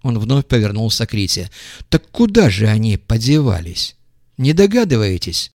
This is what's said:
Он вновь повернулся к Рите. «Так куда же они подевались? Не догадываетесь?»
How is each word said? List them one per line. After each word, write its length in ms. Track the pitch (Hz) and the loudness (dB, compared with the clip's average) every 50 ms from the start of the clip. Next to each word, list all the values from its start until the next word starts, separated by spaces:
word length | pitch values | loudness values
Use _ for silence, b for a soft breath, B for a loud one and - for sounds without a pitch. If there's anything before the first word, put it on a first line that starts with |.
Он 140 | - 131 117 110 | -2 -2 -2 -2
вновь 260 | 107 113 135 139 - | 0 0 0 0 2
повернулся 600 | _ - 117 107 104 101 107 113 110 - - 117 | _ 0 0 0 0 -2 -2 -2 -2 -2 -2 -4
к 60 | - | -4
Рите. 380 | - 104 98 90 - - 90 - B B B B B B B _ | -4 -4 -2 -2 -4 -6 -8 -12 B B B B B B B _
«Так 200 | - 156 - _ | -2 -2 -2 _
куда 380 | - - 233 220 202 233 196 120 | 0 0 0 4 4 4 4 4
же 180 | 90 98 110 107 | 2 2 0 2
они 280 | 107 110 110 110 101 | 2 2 2 0 -2
подевались? 1000 | 95 _ - 117 113 113 127 147 156 143 123 98 85 85 87 82 - - - - _ _ _ _ _ _ _ _ - | -2 _ -2 -2 -2 2 2 2 2 2 0 -2 -2 -6 -10 -8 -8 -8 -10 -10 _ _ _ _ _ _ _ _ -2
Не 140 | 127 139 | 0 0
догадываетесь?» 1000 | 156 170 202 196 208 247 233 180 135 110 107 98 92 87 - 90 82 - - - _ | 4 4 4 4 4 0 0 2 0 0 0 -2 -2 -4 -6 -6 -8 -8 -8 -10 _